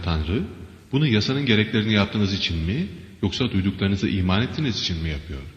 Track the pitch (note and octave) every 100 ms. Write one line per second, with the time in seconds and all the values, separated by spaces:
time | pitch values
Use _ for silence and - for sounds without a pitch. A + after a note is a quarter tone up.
0 | F2 D#2+ D#2 A2+ G3 - - - - C3+
1 | D#3 G#2+ A2+ C3+ C3+ G#2+ G#2+ A2 G#2+ G#2+
2 | G2 G#2+ G2+ G2 - E2 E2 B2+ F#3+ -
3 | - - F#2+ - A#2+ G2 G2 - G2 G2+
4 | A2 G2 F#2 F#2+ B2 - C#3+ G2+ - E2
5 | D#2+ D2 D2+ C2+ C2+